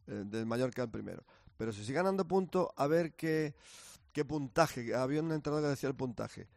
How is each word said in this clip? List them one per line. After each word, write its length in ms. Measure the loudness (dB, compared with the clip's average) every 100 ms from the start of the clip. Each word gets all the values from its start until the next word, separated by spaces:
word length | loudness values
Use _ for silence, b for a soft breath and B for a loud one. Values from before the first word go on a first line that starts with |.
| -10
eh, 140 | -8 -6
del 200 | -4 -2
Mallorca 380 | 0 0 0
al 80 | -4
primero. 340 | -4 -8 -10 -14 b b -6
Pero 140 | -4
si 80 | -4
sigue 120 | -4 0
ganando 320 | 2 2 2
puntos, 400 | 2 2 2 0 2
a 100 | 4
ver 280 | 4 2 -2
qué, 400 | 0 2 0 -4 B B B B _
qué 140 | -4 -2
puntaje. 680 | -2 0 4 4 4 -2
Había 280 | 0 2 0
un 100 | 0
entrenador 320 | -2 0 0 2
que 40 |
decía 200 | 0 -2
el 60 | -2
puntaje. 520 | -4 -4 -8 -8 -16